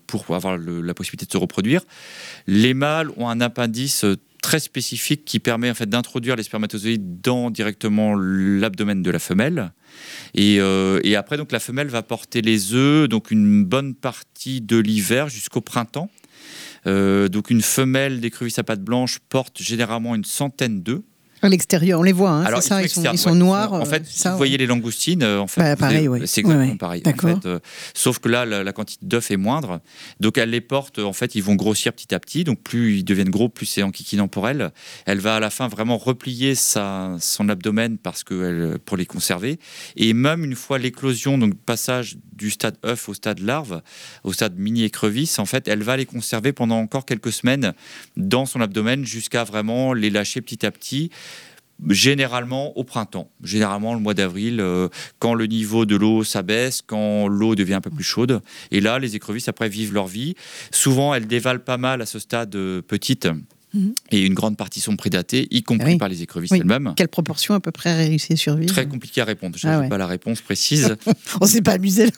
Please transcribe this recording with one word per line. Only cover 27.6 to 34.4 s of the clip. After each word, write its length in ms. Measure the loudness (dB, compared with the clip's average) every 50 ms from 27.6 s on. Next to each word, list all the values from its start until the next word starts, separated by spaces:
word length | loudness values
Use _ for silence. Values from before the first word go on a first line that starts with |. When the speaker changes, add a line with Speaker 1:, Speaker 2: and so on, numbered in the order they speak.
| -6 -10 -16 -16 -14 -10 -4
Speaker 1:
sauf 240 | -2 0 0 0 0
que 100 | 0 0
là, 160 | 2 2 0
la, 180 | 0 -2 -2 -2
la 100 | -4 -4
quantité 320 | -6 -8 -10 -10 -12 -6
d'œufs 240 | -2 -2 0 0 0
est 80 | -2 0
moindre. 420 | 0 0 0 0 -2 -4 -6 -8 -10 _ -20 -20 -20 -16 -6 -2
Donc, 160 | 0 0 2
elle 140 | 2 2 0
les 100 | 0 -4
porte, 380 | -4 -2 -4 -4 -4 -4 -6 -6
en 160 | -4 -4 -4
fait, 200 | -4 -4 -4 -2
ils 60 | -2 0
vont 120 | 2 2
grossir 400 | 2 4 2 0 0 0 -4 -4
petit 200 | -6 -8 -6 -6
à 60 | -6
petit. 240 | -6 -4 -4 -4 -2
Donc, 180 | -2 -2 -4 -4
plus 360 | -6 -2 0 2 2 2 2
ils 60 | 2
deviennent 260 | 0 0 2 2 2
gros, 180 | 2 2 0 0
plus 160 | -2 -4 -8
c'est 180 | -6 -4 -2 -2
enquiquinant 460 | -4 -4 -8 -10 -4 -2 -2 -2 -2
pour 220 | -2 -4